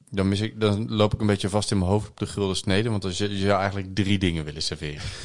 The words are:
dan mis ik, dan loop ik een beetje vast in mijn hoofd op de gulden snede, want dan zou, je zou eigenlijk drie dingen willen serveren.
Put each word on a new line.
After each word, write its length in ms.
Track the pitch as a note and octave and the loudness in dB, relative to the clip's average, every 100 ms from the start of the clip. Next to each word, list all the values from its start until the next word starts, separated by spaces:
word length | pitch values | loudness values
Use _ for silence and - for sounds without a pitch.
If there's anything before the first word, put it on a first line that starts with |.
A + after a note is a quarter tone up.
| _ | _
dan 180 | G2 F#2+ | 0 2
mis 120 | G2 | 2
ik, 200 | A2 A2 | -2 0
dan 300 | G#2+ G2+ A#2 | 2 2 0
loop 200 | A2 G#2+ | 2 2
ik 60 | - | 4
een 60 | G#2+ | 2
beetje 220 | G2+ G2 | 2 2
vast 220 | G#2 - | 0 0
in 60 | G2+ | 2
mijn 120 | F2+ | 2
hoofd 200 | G#2 - | 2 -2
op 80 | - | -6
de 80 | G2+ | -6
gulden 280 | - G2 F#2 | -2 -2 -2
snede, 340 | - F#2+ A#2 | 0 0 0
want 120 | G#2 | -2
dan 100 | G2 | -4
zou, 180 | F2 G#2 | -4 -4
je 80 | G2+ | 0
zou 220 | G2 G2 | 2 2
eigenlijk 360 | G2 G2 F#2+ F#2+ | 2 -4 -4 -2
drie 220 | F#2+ G2+ | 2 2
dingen 260 | F#2 E2 D2+ | 2 0 -4
willen 160 | D2+ | -6
serveren. 400 | - D#2 D2+ D2 - - | -6 -6 -6 -8 -10 -10